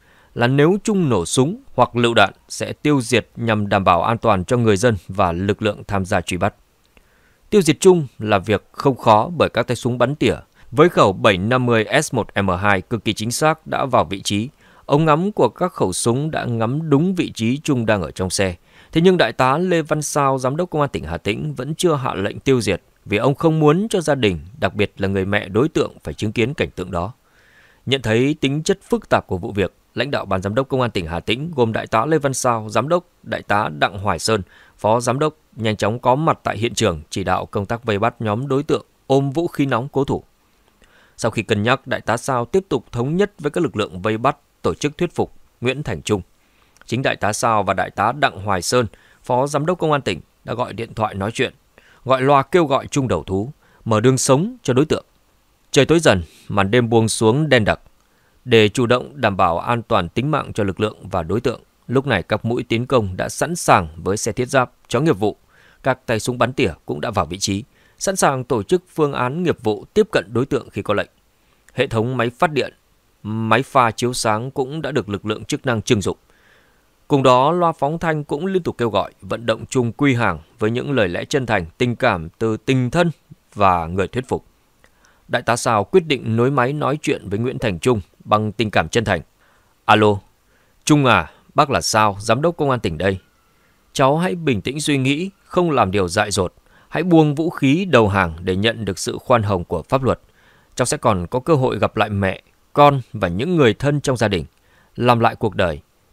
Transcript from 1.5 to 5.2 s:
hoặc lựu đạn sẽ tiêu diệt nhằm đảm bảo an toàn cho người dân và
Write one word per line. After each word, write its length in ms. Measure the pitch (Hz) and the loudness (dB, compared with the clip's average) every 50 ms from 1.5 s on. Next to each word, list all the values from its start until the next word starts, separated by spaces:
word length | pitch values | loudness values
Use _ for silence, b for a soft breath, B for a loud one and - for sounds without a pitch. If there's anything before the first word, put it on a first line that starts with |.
| 208 254 - - - | -2 -6 -12 -4 0
hoặc 220 | - 123 - - | 0 0 2 2
lựu 180 | 120 120 120 117 | 0 0 2 4
đạn 180 | 113 101 - - _ _ - | 4 4 2 0 _ _ -14
sẽ 240 | - - 110 101 | -10 -8 -8 -8
tiêu 280 | - - - 147 147 135 | -6 -2 0 0 2 0
diệt 280 | 117 120 123 107 - _ _ | 0 0 0 0 0 _ _
nhằm 320 | - 117 113 110 107 104 101 | -6 -2 -2 0 0 0 0
đảm 160 | 104 101 95 | 0 2 4
bảo 180 | 92 90 - | 4 4 4
an 160 | - 104 117 - | 2 0 -2 0
toàn 260 | - 117 101 92 87 | 2 2 2 2 2
cho 120 | - 123 | 0 0
người 200 | 123 117 110 101 | 2 4 2 4
dân 200 | 92 117 123 113 95 - - | 4 4 2 2 0 -4 -6
và 240 | 95 101 | -2 0